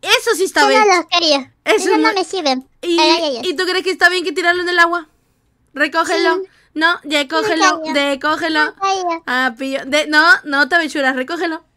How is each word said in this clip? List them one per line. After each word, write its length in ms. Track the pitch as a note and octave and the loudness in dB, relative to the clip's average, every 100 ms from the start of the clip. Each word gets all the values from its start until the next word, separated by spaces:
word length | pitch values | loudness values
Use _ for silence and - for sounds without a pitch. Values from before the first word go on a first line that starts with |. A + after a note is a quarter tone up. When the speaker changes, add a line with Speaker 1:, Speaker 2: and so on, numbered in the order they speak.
Speaker 1:
Eso 320 | - A#4 A#4 | 0 -2 0
sí 100 | F4+ | -2
está 180 | F#4 E4 | 0 2
Speaker 2:
Yo 60 | C#4 | 4
Speaker 1:
bien. 200 | C4+ G#4+ | 4 4
Speaker 2:
no 80 | F4+ | 2
los 100 | D#4+ | 0
quería. 440 | F4 E4 C#4 C4 _ | 0 2 0 -2 _
Speaker 1:
Eso 260 | - F#4+ F4+ | 0 0 2
Speaker 2:
Ellos 100 | F4 | 2
no 100 | A4 | 2
Speaker 1:
no 60 | |
Speaker 2:
me 100 | G4+ | 0
sirven. 420 | E4+ F#4+ D4+ C4 C4 _ | -4 -4 -2 -4 -6 _
Speaker 1:
¿Y, 180 | F4 E4+ | -2 2
Speaker 2:
Ay, 120 | D#4 E4 | 2 2
ay, 140 | D#4+ B3 | 0 -4
ay. 140 | F4+ | -6
Speaker 1:
¿y 40 | |
tú 100 | D4+ F4+ | -4 -2
crees 180 | F#4 | -2
que 60 | F#4 | -2
está 180 | D#4 F4+ | 0 2
bien 160 | F#4 | 2
que 80 | F4 | -4
tirarlo 300 | E4 F4 F4+ | -2 0 0
en 80 | F4 | 0
el 80 | F4+ | 2
agua? 320 | E4+ F4 D#4 _ _ _ _ _ _ | 2 0 -8 _ _ _ _ _ _
Recógelo. 640 | C4+ D4 E4 E4 E4+ E4+ F4 | -4 -2 0 -2 0 0 0
Speaker 2:
Sí. 120 | F#4+ _ _ | -4 _ _
Speaker 1:
No, 260 | D4+ D#4+ F4 | 0 0 0
ya 240 | D4+ D4 C#4+ | -2 -2 0
cógelo, 540 | D#4+ G#4+ E4 F#4 D#4 | -2 -2 2 2 2
Speaker 2:
No, 80 | D#4+ | -2
Speaker 1:
de 260 | C#4+ C#4 C#4 | -2 -2 -2
cógelo. 460 | D4+ D#4 D#4+ D#4 | -2 -2 -2 -2
Speaker 2:
no, 460 | D4+ - G4 F#4+ F4+ | -2 -2 -4 -2 -2
ya. 120 | E4 - | -6 -4
Speaker 1:
Ah, 280 | B3+ C4 A#3 | -2 -2 -4
pillo. 220 | C4+ C4+ | -6 -6
De, 220 | C4+ D4 D4+ | -2 -2 2
no, 180 | D4+ E4 F#4+ | 2 4 4
no 240 | D4+ C#4 C#4+ | 2 0 2
te 60 | F4 | 2
aventuras, 400 | D#4 D#4 C4+ C4 | 0 0 0 -2
recógelo. 480 | C4 E4 F4 D#4+ _ | -4 -4 -4 -6 _